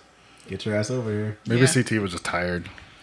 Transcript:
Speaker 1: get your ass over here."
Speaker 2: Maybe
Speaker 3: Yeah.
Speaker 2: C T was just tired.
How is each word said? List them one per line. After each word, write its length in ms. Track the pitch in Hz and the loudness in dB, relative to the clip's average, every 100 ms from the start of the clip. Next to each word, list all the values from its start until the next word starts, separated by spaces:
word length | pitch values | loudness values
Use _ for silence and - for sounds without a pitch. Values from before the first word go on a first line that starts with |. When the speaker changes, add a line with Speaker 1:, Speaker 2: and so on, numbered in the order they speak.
| - - - - - | -20 -20 -20 -20 -12
Speaker 1:
get 160 | 95 113 | -8 -2
your 100 | 104 | -2
ass 160 | 107 | 0
over 180 | 127 110 | -2 -2
here." 280 | 104 107 104 - | -2 -4 -6 0
Speaker 2:
Maybe 140 | 120 | 4
Speaker 3:
Yeah. 60 | 131 | 6
Speaker 2:
C 160 | 131 | 6
T 140 | 120 110 | 2 0
was 120 | 98 | -2
just 140 | 87 - | -4 -4
tired. 420 | 87 90 87 85 - - - | -2 -2 -4 -6 -16 -20 -20